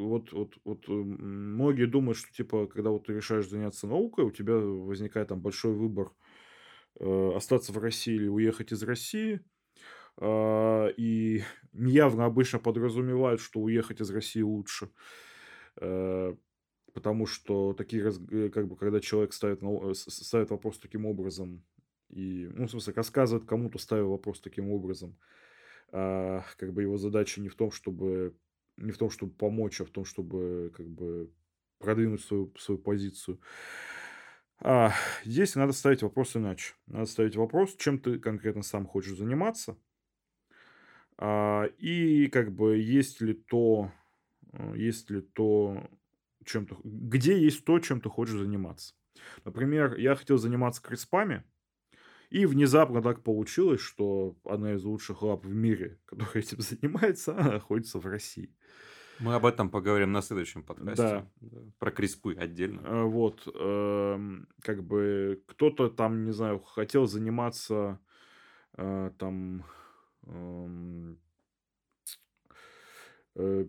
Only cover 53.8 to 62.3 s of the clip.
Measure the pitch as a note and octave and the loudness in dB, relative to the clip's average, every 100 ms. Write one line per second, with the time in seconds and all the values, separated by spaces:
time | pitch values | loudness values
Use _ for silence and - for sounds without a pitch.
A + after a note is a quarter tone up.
53.8 | - - G2+ G2 F#2+ E2+ - G#2 G#2 G#2 | 0 -2 0 0 -2 -6 -6 -4 -2 -2
54.8 | F#2+ G#2+ - G2 G#2+ G2+ F#2+ G#2 A2+ G#2 | -4 -6 -8 -4 -2 -2 -2 0 2 2
55.8 | F2+ F2+ _ G2+ G#2+ A2+ G#2 - G#2+ A#2 | -2 -10 _ -10 -4 -4 -4 -6 -8 -4
56.8 | C#3+ E3+ G#3 F3 - F#3+ D3 G#2+ - A2 | -2 2 2 2 -2 2 2 2 0 -2
57.8 | A2+ G2 F2+ G#2 - - - _ _ - | -2 -8 -6 -6 -8 -12 -14 _ _ -20
58.8 | - - - - A#2 A#2+ A#2+ A#2 G2 G2+ | -20 -20 -20 -6 0 4 6 6 2 0
59.8 | F#2+ G#2 G2 G2+ G2 G2+ E2+ - - - | 2 4 4 2 -2 -4 -4 -8 -14 -12
60.8 | - A2 A2+ G2+ G2 _ A2+ A#2 A2+ - | -4 0 2 0 -6 _ -20 -20 -20 -6
61.8 | A2 - G2+ - G#2 | -4 0 -2 -2 -6